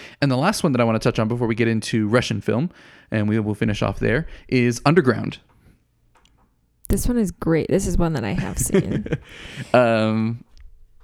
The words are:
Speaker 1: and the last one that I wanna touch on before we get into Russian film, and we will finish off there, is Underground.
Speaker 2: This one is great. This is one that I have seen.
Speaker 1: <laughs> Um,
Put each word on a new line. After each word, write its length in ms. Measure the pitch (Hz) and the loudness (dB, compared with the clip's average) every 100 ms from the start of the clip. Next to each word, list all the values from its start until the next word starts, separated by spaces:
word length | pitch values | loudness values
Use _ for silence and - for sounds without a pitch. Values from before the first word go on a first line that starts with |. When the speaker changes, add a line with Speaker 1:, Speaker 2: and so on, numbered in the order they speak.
| - - | -20 -4
Speaker 1:
and 100 | 139 | 0
the 60 | 127 | 2
last 260 | 175 214 | 0 0
one 80 | 175 | 0
that 100 | 123 | 2
I 20 | |
wanna 160 | 117 113 | 2 2
touch 200 | 127 117 | 0 0
on 80 | 110 | -2
before 200 | 120 117 | -2 -2
we 80 | 113 | 0
get 120 | 113 | 0
into 400 | 110 - 113 104 | 0 -2 -2 2
Russian 340 | 120 - 107 | 2 0 -4
film, 280 | - 110 170 - - - _ | -2 -2 -2 -8 -20 -20 _
and 180 | 110 104 | -2 0
we 100 | 110 | 0
will 160 | 107 104 | 0 -2
finish 260 | 113 101 | -2 0
off 180 | 107 98 | -2 0
there, 280 | 113 123 - - - | 0 0 -4 -12 -2
is 340 | 127 120 117 143 | 2 2 2 2
Underground. 540 | 170 127 107 - - _ _ _ _ _ _ _ _ _ _ _ _ _ _ - | 4 4 0 -4 -10 _ _ _ _ _ _ _ _ _ _ _ _ _ _ -4
Speaker 2:
This 200 | 202 - | -2 0
one 100 | 240 | 0
is 140 | 190 | -2
great. 360 | - - 160 - | -2 0 0 2
This 180 | 190 196 | 0 0
is 100 | 170 | 0
one 160 | 170 | 0
that 100 | 156 | -2
I 80 | 104 | -4
have 240 | 180 - - | -4 -4 -4
seen. 480 | - 196 - - - - - - | 0 0 0 -4 -4 -8 -8 -20
Speaker 1:
<laughs> 300 | - - - | -18 -16 0
Um, 720 | 123 117 113 110 110 110 117 - - - - - - | 2 4 2 2 0 -2 -6 -12 -20 -20 -20 -20 -20